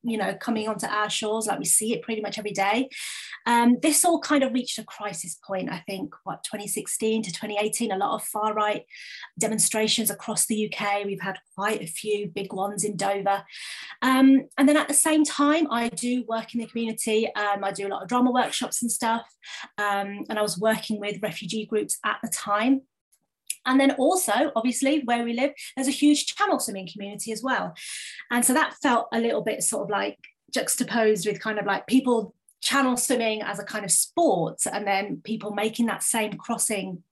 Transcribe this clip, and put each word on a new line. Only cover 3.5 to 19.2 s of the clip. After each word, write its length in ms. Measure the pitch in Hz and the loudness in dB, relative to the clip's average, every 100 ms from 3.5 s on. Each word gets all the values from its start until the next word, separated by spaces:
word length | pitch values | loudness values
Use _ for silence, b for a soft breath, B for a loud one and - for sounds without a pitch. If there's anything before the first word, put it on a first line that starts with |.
| 240 240 247 | 6 8 6
this 240 | 311 302 359 | 4 4 4
all 140 | 330 | 2
kind 240 | - 294 | 4 2
of 100 | 262 | 4
reached 240 | 247 247 - | 0 -2 -8
a 60 | |
crisis 540 | 214 - 208 165 175 - - | -10 -10 -10 -8 -10 -14 -6
point, 260 | 190 185 | -6 -4
I 100 | 180 - | -8 -8
think, 260 | 190 185 - | -8 -8 -10
what, 200 | 190 196 | -10 -10
twenty 240 | - 214 208 | -8 -8 -6
sixteen 560 | 214 - - 220 220 | -6 -6 -2 0 0
to 80 | 208 | -2
twenty 260 | 165 - 208 | -8 -6 -2
eighteen, 340 | 214 - 233 | -2 -2 -2
a 60 | 190 | -2
lot 160 | 202 | -2
of 100 | 214 | -2
far 300 | - 208 214 | -6 -2 -2
right 300 | 214 208 202 - B B B B - | 0 0 -2 -8 B B B B -4
demonstrations 680 | 214 220 - 220 220 - 214 | -2 2 0 2 0 0 0
across 360 | 190 - 208 - | -4 -6 -4 0
the 100 | 214 | 0
U 140 | 214 | -2
K. 340 | - 208 202 202 | -2 -2 -2 -2
We've 160 | 190 | -6
had 180 | 190 190 _ - | -6 -8 _ -6
quite 260 | 208 220 | -4 -2
a 60 | 165 | -6
few 400 | - 214 208 208 | -8 -2 -2 -2
big 260 | 202 190 | -6 -6
ones 300 | 190 196 208 | -4 -4 -2
in 120 | 208 185 | -4 -2
Dover. 480 | 196 202 196 196 - B B B B B | -2 0 0 -2 -4 B B B B B
Um, 460 | 254 262 269 269 - - | 2 8 8 8 4 4
and 120 | 277 | 6
then 80 | 294 | 6
at 100 | - | 4
the 60 | |
same 300 | 285 320 311 | 4 6 4
time, 440 | 294 - 285 311 320 | 4 2 4 4 2
I 180 | 233 233 | 0 -2
do 360 | - 240 247 220 | -2 -2 -2 -2
work 260 | 226 220 | -4 -4
in 60 | 233 | -6
the 80 | 226 | -6
community. 640 | 233 226 220 - 220 220 | -4 -4 -4 0 2 0
Um, 300 | 208 208 202 | -2 0 0
I 80 | 196 | -2
do 160 | 196 196 | -4 -6
a 20 | |
lot 140 | 190 | -6
of 40 | 190 | -2
drama 240 | 247 247 | 2 4
workshops 500 | 247 - - 240 - | 4 0 -2 -4 -4
and 100 | 233 | -4
stuff. 320 | - 233 226 | -2 0 0